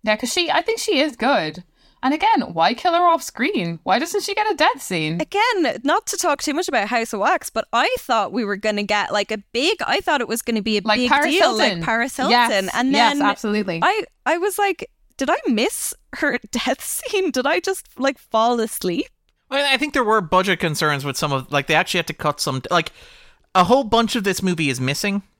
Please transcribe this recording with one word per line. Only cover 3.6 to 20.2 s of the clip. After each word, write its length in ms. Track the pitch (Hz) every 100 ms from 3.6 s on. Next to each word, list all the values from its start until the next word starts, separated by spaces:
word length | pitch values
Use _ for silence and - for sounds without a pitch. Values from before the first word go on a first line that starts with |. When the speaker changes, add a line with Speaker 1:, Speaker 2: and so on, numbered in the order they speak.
| 170 165
Speaker 1:
Why 160 | - 208
doesn't 240 | 330 415
she 100 | 392
get 160 | 403 427
a 60 | 339
death 260 | 330 370
scene? 380 | - 175 156 170
Speaker 2:
Again, 580 | 311 403 466 427 277 -
not 200 | 269 359 -
to 80 | -
talk 260 | 349 285
too 100 | -
much 140 | 302 370
about 220 | 262 202
House 240 | 233 226
of 80 | 208
Wax, 280 | 226 349 -
but 200 | - -
I 220 | 226 311 508
thought 320 | - 226 196
we 120 | 220
were 120 | 208 202
gonna 260 | 214 208
get, 300 | 202 208 -
like, 180 | 208 208
a 80 | 214 -
big, 240 | 233 311 427 -
I 140 | 339
thought 200 | 359 294
it 60 | 233
was 160 | 226
gonna 200 | - 226
be 160 | 214 208
a 20 |
Speaker 1:
Like 160 | 208 214
Speaker 2:
big 120 | 247
Speaker 1:
Paris 200 | 277 294
Speaker 2:
deal, 220 | 339 294 220
like 100 | 247
Speaker 1:
Hilton. 160 | 175
Speaker 2:
Paris 320 | 165 - 269 -
Hilton. 160 | 254
Speaker 1:
Yes, 380 | 240 233 202 190
Speaker 2:
And 160 | - 262
Speaker 1:
yes, 220 | 277 233 285
Speaker 2:
then 40 |
Speaker 1:
absolutely. 540 | 294 - 214 208 196 165
Speaker 2:
I, 200 | 302 427 - _ 254
I 120 | 339
was 200 | 392 381
like, 320 | 403 359 - _ _ -
"Did 140 | 269
I 60 | 359 381
miss 480 | 220 285 - - - _
her 240 | - 294 247
<laughs> 60 | -
death 320 | 240 - 269
scene? 460 | - - 539 403 370
Did 160 | 262 262
I 140 | 349
just, 260 | 381 381 - -
like, 180 | 269 269
fall 400 | _ 220 226 240
asleep?" 480 | 220 - 190 170 - _ _ _ _
Speaker 3:
Well, 160 | 269
I 120 | 285 269
think 160 | 302
there 100 | 277
were 180 | 220 220